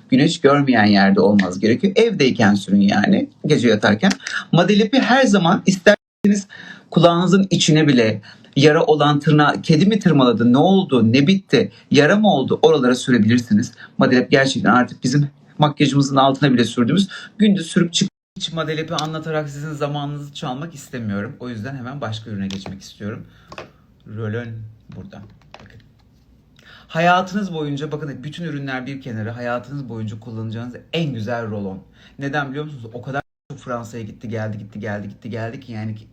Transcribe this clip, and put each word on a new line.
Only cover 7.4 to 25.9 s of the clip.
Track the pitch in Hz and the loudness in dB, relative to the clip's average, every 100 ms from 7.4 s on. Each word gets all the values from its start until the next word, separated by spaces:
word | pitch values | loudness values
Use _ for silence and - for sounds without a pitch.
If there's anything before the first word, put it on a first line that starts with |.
| 196 | 2
içine | 165 - 151 151 | 0 2 4 4
bile | 123 110 107 - - - 135 | 4 2 -2 -10 -20 -8 2
yara | 151 156 165 | 4 4 2
olan | 151 147 143 | 2 2 2
tırnağı, | 156 151 147 - | 2 2 2 0
kedi | - 156 196 | 0 2 4
mi | 220 | 2
tırmaladı, | 185 147 123 110 117 | 2 4 4 2 2
ne | 127 | 4
oldu, | 175 190 151 127 110 | 4 2 2 2 2
ne | 127 143 | 2 2
bitti, | 196 - 127 101 - - | 2 2 0 0 -6 0
yara | 135 147 208 | 2 4 4
mı | 214 | 4
oldu, | 143 127 - | 2 0 4
oralara | 156 151 123 123 | 6 6 2 0
sürebilirsiniz. | - 120 104 123 117 104 - - - - | 2 2 4 2 2 0 0 -8 -18 0
Madelep | 135 127 123 | 2 2 2
gerçekten | 135 135 117 101 | 2 2 0 2
artık | 120 123 - | 2 0 -4
bizim | 131 143 143 _ _ - | -2 0 -2 _ _ -2
makyajımızın | 147 147 143 143 135 135 | -2 2 0 2 0 2
altına | 135 135 143 | 2 2 2
bile | 120 | 2
sürdüğümüz, | 110 - 117 175 196 - - - | 0 0 0 2 0 -4 -16 0
gündüz | 214 165 165 | 2 2 0
sürüp | 175 165 | 0 0
çık-, | - 196 _ _ - | -2 -4 _ _ -14
hiç | - | -10
Madelep'i | 165 156 156 160 160 | -8 -6 -6 -6 -6
anlatarak | 156 160 160 156 147 | -6 -8 -6 -6 -6
sizin | 143 156 | -10 -12
zamanınızı | 147 147 143 143 147 147 | -8 -6 -6 -8 -10 -12
çalmak | - 151 127 170 135 | -12 -10 -10 -12 -14
istemiyorum. | - 127 110 98 101 - | -16 -10 -6 -6 -8 -12
O | 123 | -12
yüzden | 113 120 139 | -10 -10 -10
hemen | 120 143 | -12 -10
başka | 113 107 117 | -10 -10 -10
ürüne | 101 98 | -8 -8
geçmek | 95 - 95 | -8 -12 -16
istiyorum. | - - 104 127 - _ _ - - _ _ _ - | -18 -14 -12 -12 -16 _ _ -20 -20 _ _ _ -18
Rolön | 110 110 113 117 110 - - _ - | -10 -8 -8 -8 -14 -16 -20 _ -20
burada. | 95 - 104 - _ - | -18 -20 -20 -20 _ -20
Bakın. | - - _ | -20 -20 _